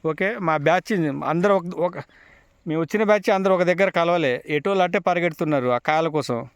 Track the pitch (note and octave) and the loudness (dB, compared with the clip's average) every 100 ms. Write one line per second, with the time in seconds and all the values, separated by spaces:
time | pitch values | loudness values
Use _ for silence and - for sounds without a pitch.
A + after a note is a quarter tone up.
0 | D#3+ D3+ F#3+ A#3 E3+ D#3 D3 F3+ - G#3 | -4 -2 -4 -2 -2 0 2 0 0 -2
1 | D#3 C#3 C#3 D#3+ G3+ G3 F3 F3+ F3 E3+ | -2 -2 -2 0 2 2 0 -4 -4 -4
2 | - _ - - _ _ - D#3 D#3+ G#3 | -16 _ -20 -20 _ _ -4 -2 -2 0
3 | G#3+ G#3+ F#3+ G3 F#3+ F#3 F3 F3 F#3+ F3 | 2 2 2 2 2 2 2 2 0 2
4 | E3+ F3 C#3+ B2 - D3 G3 G3 F3+ G3 | 2 2 0 -2 -4 -4 0 0 0 0
5 | F#3 F3 F3 D#3 D#3+ D3 B2 A#2+ - D#3 | 0 0 -2 -2 -2 0 0 0 0 0
6 | E3 D3+ C3 A#2+ B2 | 0 -2 -4 -6 -8